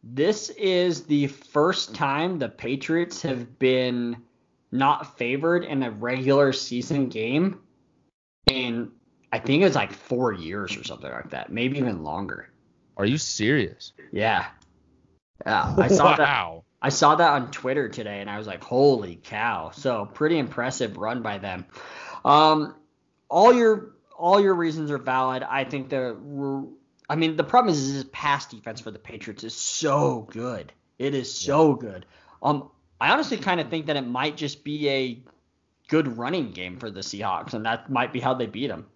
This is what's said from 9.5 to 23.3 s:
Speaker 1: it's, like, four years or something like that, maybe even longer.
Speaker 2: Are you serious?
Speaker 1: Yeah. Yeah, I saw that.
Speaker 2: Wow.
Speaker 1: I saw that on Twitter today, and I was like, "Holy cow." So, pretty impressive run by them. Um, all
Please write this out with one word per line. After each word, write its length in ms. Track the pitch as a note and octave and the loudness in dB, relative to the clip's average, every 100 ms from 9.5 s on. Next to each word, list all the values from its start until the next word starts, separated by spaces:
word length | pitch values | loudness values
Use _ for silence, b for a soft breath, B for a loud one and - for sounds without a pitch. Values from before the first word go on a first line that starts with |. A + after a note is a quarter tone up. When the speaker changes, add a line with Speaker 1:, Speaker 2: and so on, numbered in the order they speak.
| C#3+ | 4
Speaker 1:
it's, 120 | F#3+ C#3 | 4 4
like, 180 | G2+ | -2
four 400 | - - B2 B2+ | -8 -6 -2 0
years 420 | F#2+ D#2+ G2+ F#2+ - | -2 -8 -8 -8 -8
or 80 | |
something 260 | - - C#2 | -10 -12 -12
like 200 | A#1+ - | -12 -10
that, 200 | C2 - | -12 -8
maybe 260 | G#2+ B2+ C#3 | -4 -2 0
even 260 | B2 F#2 | -2 -4
longer. 460 | D2+ E2 G2 - - _ _ _ _ - | -6 -6 -8 -10 -16 _ _ _ _ -2
Speaker 2:
Are 80 | G2+ | 0
you 120 | D3 | 0
serious? 760 | - - A2 D3 F#2+ - - _ - | -4 -2 0 2 0 -6 -20 _ -10
Speaker 1:
Yeah. 360 | - A2 G2 F#2 - _ _ _ _ _ _ _ _ - | -2 0 0 -2 -14 _ _ _ _ _ _ _ _ -2
Yeah, 300 | G#2+ - - | 0 2 2
I 100 | A#3 | 4
saw 280 | F#3+ C#3+ C#3+ | 6 6 6
that. 40 | |
Speaker 2:
Wow. 440 | C#3+ C3 F2 E2 _ _ | 2 2 -4 -10 _ _
Speaker 1:
I 80 | C#3 | -4
saw 260 | C3+ D3+ D#3 | 4 4 6
that 160 | E3+ | 6
on 180 | C#3+ A#2+ | 4 -2
Twitter 380 | - B2+ C#3 A#2+ | -8 -4 -2 -4
today, 320 | G2+ G#2 G2+ | -6 -10 -8
and 80 | G2+ | -8
I 80 | G#2 | -10
was 80 | G#2+ | -10
like, 180 | F2+ | -12
"Holy 560 | - B2 C#3+ B2 F#2+ E2+ | -2 4 6 6 -2 -12
cow." 480 | - G#2+ A#2 G2 D#2+ | -10 -4 -2 -4 -8
So, 340 | - C3+ A#2 G#2 | -6 -4 -2 -6
pretty 240 | - D3+ E3 | -2 2 2
impressive 600 | B2 - A2+ - A#2 F#2 | 0 -4 -4 -2 -6 -4
run 260 | G#2+ B2 | -4 -4
by 160 | A2+ G2+ | -6 -6
them. 260 | G2 F2+ F2 B B B B B | -8 -10 -12 B B B B B
Um, 520 | - D3 D#3 D#3 D3+ - _ _ _ _ | 6 8 8 6 0 -8 _ _ _ _
all 240 | _ | _